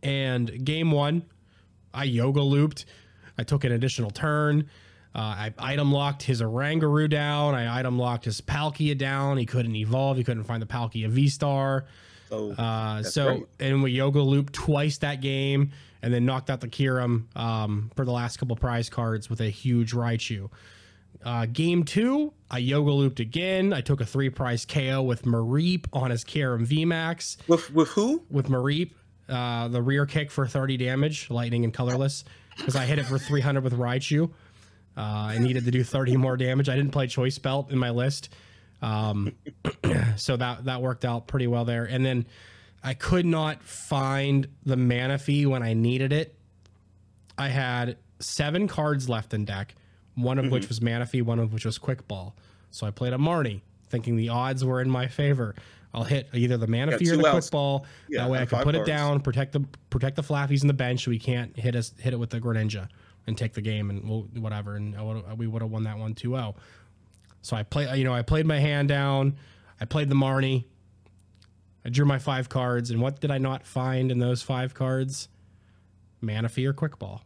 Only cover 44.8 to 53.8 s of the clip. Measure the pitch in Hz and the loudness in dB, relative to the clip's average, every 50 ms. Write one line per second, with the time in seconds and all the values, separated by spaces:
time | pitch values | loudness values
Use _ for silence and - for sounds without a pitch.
44.8 | 127 123 123 120 127 131 139 139 139 - 143 143 147 139 131 127 120 113 113 113 | 4 2 2 2 0 0 -2 -2 0 0 2 4 4 2 2 2 0 0 2 2
45.8 | 113 117 123 127 135 135 143 151 160 156 - _ _ _ _ _ _ - _ _ | 2 2 2 0 0 0 0 0 -2 -4 -10 _ _ _ _ _ _ -20 _ _
46.8 | _ _ _ _ _ _ _ _ _ _ - - 139 135 127 139 135 127 123 123 | _ _ _ _ _ _ _ _ _ _ -8 -6 -4 -2 0 0 0 0 0 0
47.8 | 123 120 120 - _ _ _ _ - - - - 147 147 151 180 208 196 - - | -2 -2 -4 -8 _ _ _ _ -10 -10 -2 -2 -2 0 2 0 0 0 0 0
48.8 | 151 151 147 139 127 127 120 110 110 - - 107 104 104 101 95 101 - - - | 0 0 0 0 0 -2 -2 -2 -2 -4 -4 -4 -4 -4 -4 -6 -6 -8 -12 -20
49.8 | - - - _ _ _ _ - 120 123 131 135 131 135 127 123 98 - 123 110 | -20 -20 -20 _ _ _ _ -2 -2 0 0 0 0 0 0 0 -2 -2 -4 -2
50.8 | 117 117 117 120 120 117 - 131 120 113 117 117 113 110 110 113 - 113 110 - | 0 0 0 -2 -4 -2 -2 -2 0 0 0 0 0 0 -2 -4 -4 -6 -6 -4
51.8 | - - 131 131 - - 104 95 92 98 - - _ - - - - _ - - | -4 -4 -4 -4 -6 -10 -10 -8 -8 -12 -16 -20 _ -20 -20 -20 -20 _ -12 -8
52.8 | - 104 101 - 127 123 123 127 143 160 175 170 147 117 101 98 - - - _ | -8 -8 -4 -4 -4 -2 0 0 0 2 2 0 0 -2 -4 -6 -12 -16 -20 _